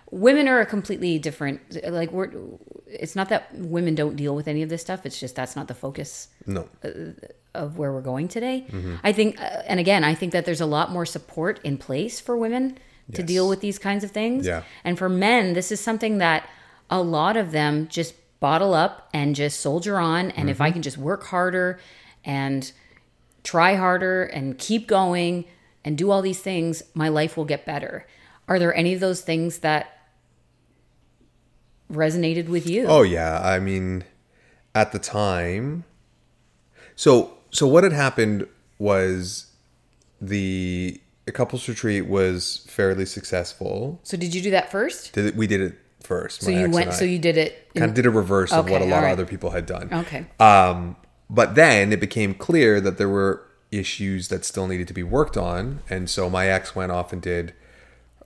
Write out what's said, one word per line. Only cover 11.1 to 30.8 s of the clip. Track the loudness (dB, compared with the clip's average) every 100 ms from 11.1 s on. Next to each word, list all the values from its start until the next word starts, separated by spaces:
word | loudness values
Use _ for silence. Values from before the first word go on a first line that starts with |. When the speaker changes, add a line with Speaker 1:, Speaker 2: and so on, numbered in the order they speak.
| -8 -12 -4 -4 -4
Speaker 1:
in | -6 -6
place | -4 -4 -4 -6
for | -4 -2
women | 0 -2 -4 -6 -20 _ -12
to | -8
Speaker 2:
Yes. | -2
Speaker 1:
deal | 2 2
with | 0
these | -4 -4
kinds | -2 -2
of | -4
things. | -4 -2 -2 -2
Speaker 2:
Yeah. | -4 -8 -8
Speaker 1:
And | -4 -2
for | 0
men, | 2 4 4 2
this | -2 -2
is | -6
something | -4 -2 -2 0
that | 2 0 -4 -18 -20 _ _
a | -2
lot | 0 2 2 0
of | -2
them | 0 0 0 -2
just | -6 -6 -8 _ _
bottle | 0 2 4
up | 4 2 -2 -8
and | -2 0
just | 0 -2 -2
soldier | -2 -2 -2 -2
on. | 0 0 -2
And | -2 -4
if | 0
I | 0
Speaker 2:
Mm-hmm. |
Speaker 1:
can | 0
just | -6 -6
work | -4 -4
harder | -4 0 0 0 -2 -4 -14 -20 -20 _
and | -6 -4 -2 -4 -6 -16 _ _ _ _ _ _
try | -4 2 4
harder | 4 2 2 0 -2
and | -2 -6 -6 -8
keep | -4 -4 2
going | 2 2 0 0 -2 -8 _ _ _
and | -6 -2
do | 2
all | 2
these | 0 -4
things, | -4 -2 -2 -4 -8
my | -4 0
life | 0 0 -2
will | -4
get | -4 -4
better. | -8 -8 -12 -18 -20 -20 -20 -2
Are | 2
there | 4
any | 2 0
of | 2
those | 0 -2
things | -2 -2 -2 -2
that | 0 0 -2 -14 _ _ _ _ _ _ _ _